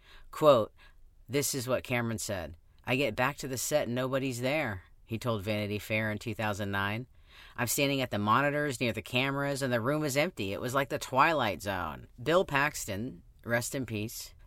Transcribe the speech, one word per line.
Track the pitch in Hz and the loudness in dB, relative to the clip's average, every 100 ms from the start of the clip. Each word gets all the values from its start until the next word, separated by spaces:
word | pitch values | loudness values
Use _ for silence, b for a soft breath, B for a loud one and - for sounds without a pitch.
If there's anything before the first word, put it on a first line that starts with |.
| B B B | B B B
Quote, | - 151 123 104 - b b - - - | 4 8 8 6 -6 b b -20 -20 -4
this | 135 139 | -2 0
is | 139 120 | -2 0
what | 113 | -2
Cameron | - 120 117 110 | 0 -2 0 -2
said. | - 95 78 80 - - - | -4 -6 -6 -12 -20 -12 -2
"I | 131 | 0
get | 135 107 | 0 2
back | 131 147 | 0 0
to | 135 | -6
the | 127 | -4
set | - 151 104 | 0 0 0
and | 123 | -2
nobody's | 131 135 135 120 | 0 0 -2 -2
there," | 127 156 131 92 - - - | 0 0 -2 -4 -10 -20 -8
he | 113 | -4
told | 123 113 | -2 -2
Vanity | 101 104 104 104 | -2 -2 -2 -4
Fair | - 110 110 | -2 -2 -2
in | 104 | -2
two | 117 | -6
thousand | 104 107 101 101 | -4 -2 -2 -2
nine. | 98 98 110 127 - B B B B | -2 -2 -2 -8 -16 B B B B
"I'm | 120 | -2
standing | - 139 139 | 2 2 2
at | 127 | 0
the | 104 | 0
monitors | 104 117 143 147 147 120 | 4 4 4 2 -2 0
near | 120 | -2
the | 110 | -2
cameras | - 123 139 139 139 139 | -4 -2 0 0 -2 -2
and | 135 | 0
the | 120 | 0
room | 117 151 151 | 2 0 0
is | 131 | 2
empty. | 170 - 95 | 0 -2 -4
It | 98 | -4
was | 120 | -2
like | 135 139 | 0 0
the | 139 | -2
Twilight | - 131 156 151 113 82 | 0 4 6 4 2 0
Zone." | 101 92 80 65 - - | -2 -2 -4 -6 -14 -6
Bill | 127 175 196 | 2 4 4
Paxton, | 139 147 - - 98 123 175 - - | 2 2 -2 -6 -4 -6 -10 -18 -14
rest | - 117 120 143 | -2 0 0 -4
in | 117 | -4
peace, | 107 110 - - - | -4 -4 -8 -14 -16